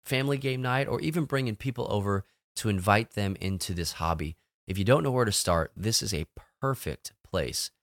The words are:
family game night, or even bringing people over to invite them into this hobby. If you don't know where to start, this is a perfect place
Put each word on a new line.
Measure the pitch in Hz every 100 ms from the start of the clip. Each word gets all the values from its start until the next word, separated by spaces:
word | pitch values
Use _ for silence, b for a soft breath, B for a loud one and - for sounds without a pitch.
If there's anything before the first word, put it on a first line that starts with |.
| -
family | 131 139 139
game | 135 127
night, | 127 131 143
or | -
even | 160 165 143
bringing | 135 127 104
people | 135 123 -
over | 104 98 98 b b _ -
to | 110
invite | 98 95 104 117
them | - 98 92
into | 92 95 -
this | 87 82
hobby. | - 82 80 78 80 _ _ -
If | 95
you | 98
don't | 143
know | 151
where | 127 113
to |
start, | - - 85 80 -
this | 107 113
is | -
a | 76 - - - _
perfect | 135 131 - 71 - _
place | _ 92 65 - - _